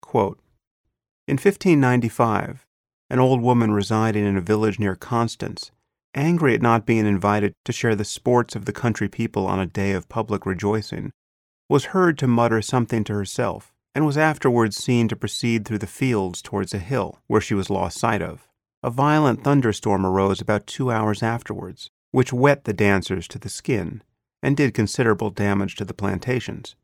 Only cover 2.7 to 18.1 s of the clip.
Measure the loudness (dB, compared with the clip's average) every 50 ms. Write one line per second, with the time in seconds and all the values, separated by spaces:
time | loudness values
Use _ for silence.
2.7 | _ _ _ _ _ _ _ _ 0 2 4 4 4 2 4 4 4 4 4 4
3.7 | 2 0 0 0 0 0 2 2 0 0 0 0 0 0 2 0 0 2 2 0
4.7 | 0 0 -2 -2 -2 -4 -8 -4 -2 0 0 0 -4 _ -10 -10 -10 -12 -16 -18
5.7 | _ _ _ _ _ _ _ _ _ -2 0 2 2 4 4 4 4 4 4 4
6.7 | 2 2 2 2 2 2 4 2 2 2 2 2 2 2 0 -2 -4 _ _ -8
7.7 | -6 -2 0 0 0 0 -2 -6 -8 -6 _ 2 2 2 2 0 -6 -8 -8 -8
8.7 | -8 -2 -2 -2 0 0 -4 -6 -4 -4 -6 -4 -2 -2 -2 0 0 -2 -2 -2
9.7 | -2 -2 -2 0 -2 -2 -4 _ -6 -6 -2 -2 -4 -4 -2 -4 -4 -2 -2 -2
10.7 | -2 -2 -4 -6 -10 -10 -10 -10 -12 _ _ _ _ _ _ _ _ _ _ _
11.7 | 0 0 0 0 0 2 2 2 2 2 0 2 2 4 4 2 2 0 0 0
12.7 | 0 -2 0 0 0 -2 -2 -2 -4 -6 -4 -6 -4 -4 -4 -4 -4 -6 -12 _
13.7 | _ _ _ _ _ 0 0 0 2 2 2 0 0 2 2 2 4 4 2 2
14.7 | 0 -4 -2 0 2 2 2 2 0 -4 -6 -8 -6 -4 -2 0 0 0 -2 -4
15.7 | -6 -6 -6 -8 -6 -4 -2 0 0 0 0 -2 -6 -10 -12 -6 -4 -4 -4 -4
16.7 | -6 -8 -6 -4 -4 -4 -4 -4 -8 _ _ _ 0 0 2 2 -2 -4 -2 -2
17.7 | -2 -2 -2 -4 -4 -2 -2 -2